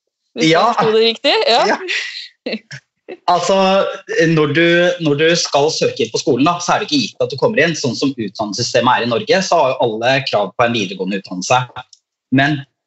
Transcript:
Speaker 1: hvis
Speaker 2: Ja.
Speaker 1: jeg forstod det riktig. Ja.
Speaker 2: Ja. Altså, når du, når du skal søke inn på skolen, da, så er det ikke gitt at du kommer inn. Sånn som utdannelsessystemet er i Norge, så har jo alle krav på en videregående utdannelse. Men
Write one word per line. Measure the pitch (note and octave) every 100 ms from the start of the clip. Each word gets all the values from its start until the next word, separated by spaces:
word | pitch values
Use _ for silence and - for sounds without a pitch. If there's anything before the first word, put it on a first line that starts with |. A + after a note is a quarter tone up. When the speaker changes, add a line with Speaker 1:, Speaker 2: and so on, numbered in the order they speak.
| _ _ _ A#3+
Speaker 1:
hvis | D#3+
Speaker 2:
Ja. | D#3+
Speaker 1:
jeg | G#3+ A3+
forstod | A3
det | A3 A3+
riktig. | A3+ C4+ G#4+ G#4+
Ja. | A#3 F#4+
Speaker 2:
Ja. | G3+ F#4 F4+ - - - _ - G#3+ - - - _ - F4+ -
Altså, | F3 F3 F#3+ F#3+ G3 - - - D3+ E3
når | D#3+ D3+
du, | C#3 E3+ E3+ F3 F3
når | D#3+ C#3+
du | D#3+ E3+
skal | - C#3+ D3
søke | D#3 A#2+ -
inn | A2+
på | D3
skolen, | - A#2+ D3
da, | E3+
så | -
er | C#3
det | G#2
ikke | D4
gitt | A3+ -
at | B2
du | C3+
kommer | B2+ A2
inn. | D#3+ D#3
Sånn | C3 A2
som | C#3+
utdannelsessystemet | C3 G#2 - G#2+ G2 A#2 B2+ A#2+
er | A2+ A#2
i |
Norge, | A2+ G2+ F3
så | F#3 F3
har | C3+
jo | C3 B2
alle | A2 A#2+ C3+
krav | C3+ A2 G2
på | - A#2+
en |
videregående | A#2 F#2+ F#2+ F#2 G2
utdannelse. | - F#2+ F#2 B2+ B2+ - - - _ _ _
Men | C3 C#3+ D3 C3+ _